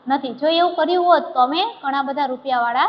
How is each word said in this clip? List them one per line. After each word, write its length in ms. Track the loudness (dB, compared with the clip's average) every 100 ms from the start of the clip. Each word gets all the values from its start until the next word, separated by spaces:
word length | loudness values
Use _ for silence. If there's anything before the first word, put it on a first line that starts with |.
| -2
નથી. 260 | -2 -2
જો 140 | -2 2
એવું 280 | 4 2 2
કર્યું 300 | 2 2 2
હોત 180 | 0
તો 160 | -2 0
અમે 260 | 0 0 -4 -4
ઘણા 180 | -4 -4
બધા 240 | -4 -2 -4
રૂપિયાવાળા 600 | -4 -4 -2 0 0